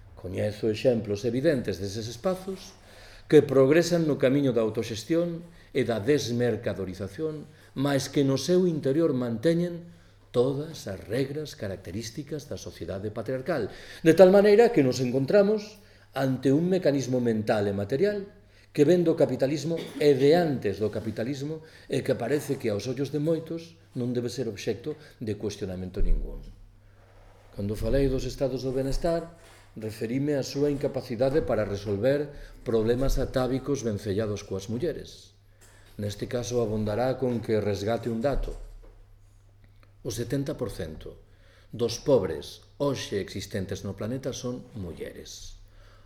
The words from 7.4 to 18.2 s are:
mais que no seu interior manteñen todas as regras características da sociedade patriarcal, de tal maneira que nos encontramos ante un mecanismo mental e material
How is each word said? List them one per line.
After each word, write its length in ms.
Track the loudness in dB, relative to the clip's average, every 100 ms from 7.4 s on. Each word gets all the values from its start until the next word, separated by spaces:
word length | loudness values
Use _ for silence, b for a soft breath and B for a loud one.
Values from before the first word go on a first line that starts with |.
| -14 B B
mais 320 | -4 0 0 2
que 160 | 2
no 160 | 4 2
seu 320 | 4 4 4
interior 440 | 2 2 2 2
manteñen 840 | 2 -2 0 2 2 0 -4 -14 B B B -2
todas 520 | 0 2 0 -6 -10 -10
as 80 | -10 -4
regras 480 | -4 -2 -4 -10
características 960 | -8 -8 -8 -8 -8 -8 -10 -10 -10 -10
da 80 | -12
sociedade 560 | -12 -12 -8 -6 -6
patriarcal, 560 | -6 -6 -4 -4 -4 -4 B B B
de 100 | 6
tal 160 | 10 10
maneira 360 | 10 8 8 8
que 80 | 6
nos 160 | 4 2
encontramos 800 | 0 0 4 4 4 2 -4 -16 b b b
ante 360 | -2 0 2 4
un 160 | 4 4
mecanismo 520 | 2 2 0 0 0
mental 440 | 2 0 0 0 0
e 80 |
material 520 | -2 -2 0 0 -2